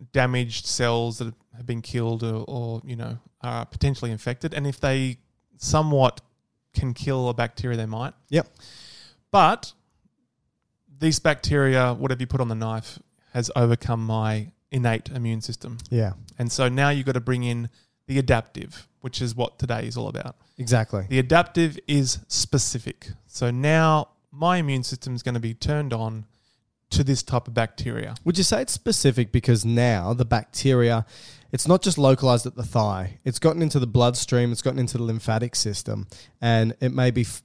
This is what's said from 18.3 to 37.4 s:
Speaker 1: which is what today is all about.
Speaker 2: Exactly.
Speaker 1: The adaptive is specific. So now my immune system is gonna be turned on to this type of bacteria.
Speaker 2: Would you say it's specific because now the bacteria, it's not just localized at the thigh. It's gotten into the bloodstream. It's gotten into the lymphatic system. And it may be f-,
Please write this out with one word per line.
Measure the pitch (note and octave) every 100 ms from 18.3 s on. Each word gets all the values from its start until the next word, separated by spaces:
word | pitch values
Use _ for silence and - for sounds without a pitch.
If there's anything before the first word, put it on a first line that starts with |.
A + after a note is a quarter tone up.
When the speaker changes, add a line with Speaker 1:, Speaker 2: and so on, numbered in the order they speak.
| A#2 - - - - - _
Speaker 1:
which | C3 -
is | B2
what | A2+ A#2 -
today | B2+ A2+ A#2
is | A#2+
all | G#2+
about. | - B2 - _ -
Speaker 2:
Exactly. | A#2 A#2+ A2 G2+ F#2+
Speaker 1:
The | C3
adaptive | B2 E3 F3 E3+ E3 D#3 -
is | C#3+ B2+ - -
specific. | - - C#3 - B2 - - - - _
So | - B2
now | B2 D3 D#3+ D#3+ D3+ - _ _
my | C#3+ E3 F3+
immune | D3 C3
system | A#2+ B2+ C3
is | B2
gonna | B2+ A#2+
be | A2+
turned | A2+ - D3+ C#3+
on | A2+ A2 A2 G#2+ _ _ _ _ _ _
to | -
this | C3+ C3
type | - B2 -
of |
bacteria. | A#2 A2+ - B2 A2+ G#2 A#2
Speaker 2:
Would | E3 F3
you |
say | F3 -
it's | C4
specific | - A#3+ - C#3+ B2 A2+
because | B2 - A2
now | A2+ A#2 B2 G#2 F2+
the | A#2+
bacteria, | A#2 A#2 - - C3+ B2+ A#2 A2+ - - - - -
it's | C3 D#3
not | F#3
just | F#3+ D3+
localized | C3+ C3 C3 A#2+ B2
at | B2
the |
thigh. | A2+ A#2 G#2+ F#2+ F#2+ -
It's | C3 -
gotten | D#3+ D#3+
into | D#3+ C#3+
the | A#2+
bloodstream. | B2 A#2+ A#2+ - B2 A#2+
It's | A#2
gotten | C3 C3
into | B2 A#2+
the |
lymphatic | A#2 A2+ A2+ A2 A#2+
system. | - G#2+ G2+ - G2+ G2 - - _
And | A#2 A2+ A2+ -
it | B2+
may | C3 B2+
be | A#2+
f-, | A#2 -